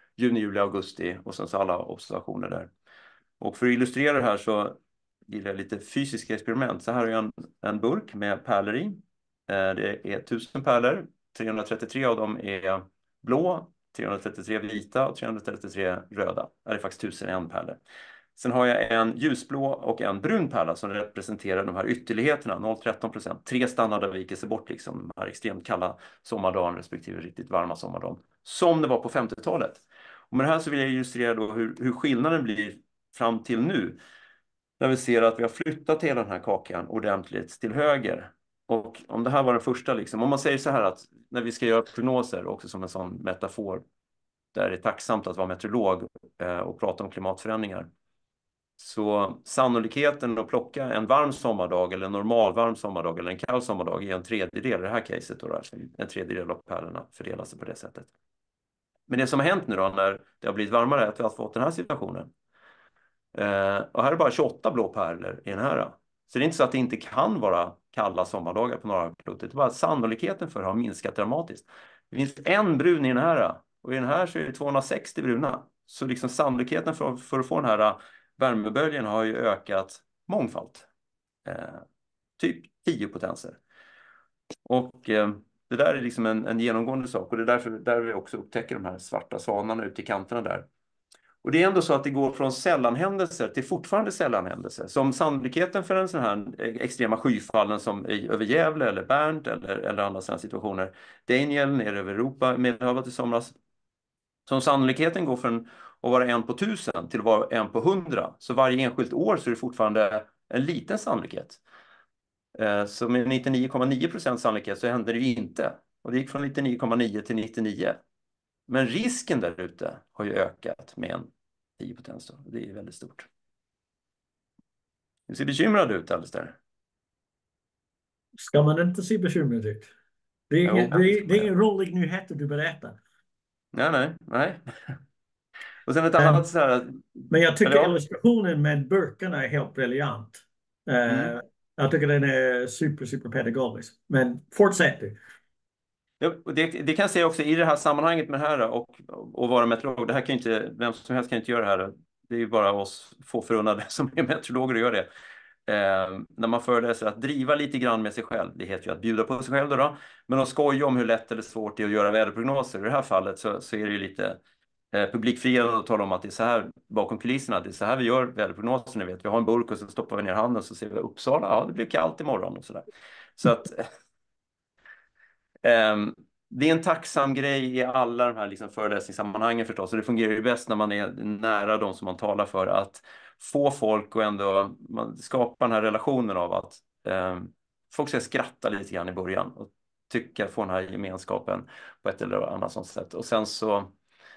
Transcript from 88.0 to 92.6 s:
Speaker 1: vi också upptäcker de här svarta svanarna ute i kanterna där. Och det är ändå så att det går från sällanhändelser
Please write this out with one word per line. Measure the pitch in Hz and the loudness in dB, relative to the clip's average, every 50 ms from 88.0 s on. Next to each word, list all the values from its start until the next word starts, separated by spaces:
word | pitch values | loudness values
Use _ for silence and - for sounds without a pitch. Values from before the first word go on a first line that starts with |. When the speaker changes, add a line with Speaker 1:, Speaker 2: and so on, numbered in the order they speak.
Speaker 1:
vi | 117 113 107 | 0 0 -4
också | 98 98 - - - | -6 -6 -8 -10 -12
upptäcker | 98 - - 113 - - 131 | -10 -8 -6 -6 -6 -6 -6
de | 110 98 | -8 -6
här | 92 92 95 | -8 -8 -10
svarta | - - - 107 - - - 107 | -10 -8 -8 -8 -6 -8 -10 -8
svanarna | - - 107 101 104 110 113 113 110 | -4 -2 -2 -2 -2 -2 -4 -4 -6
ute | 104 101 - | -8 -8 -8
i | 104 | -6
kanterna | - 110 98 95 - 120 117 | -4 -4 -4 -4 -4 -4 -4
där. | 110 95 - - - - _ _ _ _ _ _ _ _ _ _ _ _ _ _ | -4 -4 -4 -6 -8 -12 _ _ _ _ _ _ _ _ _ _ _ _ _ _
Och | - - | -2 2
det | 135 160 180 | 4 4 6
är | 190 | 6
ändå | 196 185 | 6 4
så | 165 - 151 | 4 4 4
att | 135 135 | 2 2
det | 143 | 0
går | 139 139 139 131 | 0 2 0 0
från | 135 - 143 135 | 0 0 -2 -2
sällanhändelser | 127 - | -2 0